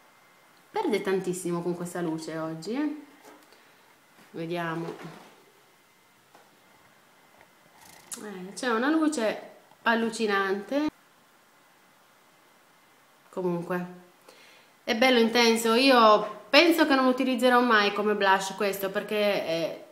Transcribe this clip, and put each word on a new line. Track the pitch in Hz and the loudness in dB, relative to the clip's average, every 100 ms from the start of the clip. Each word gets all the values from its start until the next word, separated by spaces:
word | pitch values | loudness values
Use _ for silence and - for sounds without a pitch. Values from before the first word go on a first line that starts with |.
| _ _ _ _ _ _ _ | _ _ _ _ _ _ _
Perde | 415 370 196 | -6 -2 -2
tantissimo | 190 190 180 175 175 175 | -2 -2 -2 -6 -6 -4
con | 175 175 | -4 -6
questa | 175 180 | -8 -6
luce | 175 160 160 160 | -6 -6 -8 -8
oggi, | 160 165 175 | -8 -8 -8
eh. | 254 302 - - - - - _ - _ _ _ _ _ _ - | -6 -6 -8 -14 -20 -20 -20 _ -20 _ _ _ _ _ _ -18
Vediamo. | - 165 175 165 160 165 - 165 - - - _ _ _ _ _ _ _ _ _ - _ _ _ _ _ _ _ _ _ _ _ _ _ _ - - - - | -12 -8 -6 -6 -6 -8 -10 -16 -18 -20 -20 _ _ _ _ _ _ _ _ _ -20 _ _ _ _ _ _ _ _ _ _ _ _ _ _ -20 -20 -20 -16
Eh, | 214 190 185 | -14 -14 -16
c'è | 202 254 | -8 -2
una | 226 262 | 0 0
luce | 320 302 - 220 - - - _ _ | 2 0 0 -2 -4 -10 -20 _ _
allucinante. | - 233 226 220 220 196 196 202 202 277 302 - _ _ _ _ _ _ _ _ _ _ _ _ _ _ _ _ _ _ _ _ _ _ _ | -2 0 -2 -2 -2 -2 -2 -4 -4 -4 -4 -6 _ _ _ _ _ _ _ _ _ _ _ _ _ _ _ _ _ _ _ _ _ _ _
Comunque, | - 180 170 170 180 180 - - _ - - - - _ _ | -6 -4 -4 -4 -6 -8 -14 -20 _ -20 -20 -20 -20 _ _
è | - 233 | -6 2
bello | 262 247 | 4 4
intenso. | 226 240 233 226 226 | 4 4 2 2 2
Io | 226 269 247 220 208 - - - | 4 6 8 8 6 2 -10 2
penso | 277 339 330 302 | 6 6 4 2
che | |
non | 269 262 | 4 2
utilizzerò | 254 262 240 254 247 | 2 0 2 4 4
mai | 247 220 202 | 4 4 2
come | 202 208 | 0 -2
blush | 208 196 175 - - | 2 4 2 0 -4
questo, | 202 196 190 | -4 -2 -4
perché | 202 185 214 208 185 165 | -6 -4 -2 0 -2 -2
è | 165 156 - - | -4 -4 -8 -16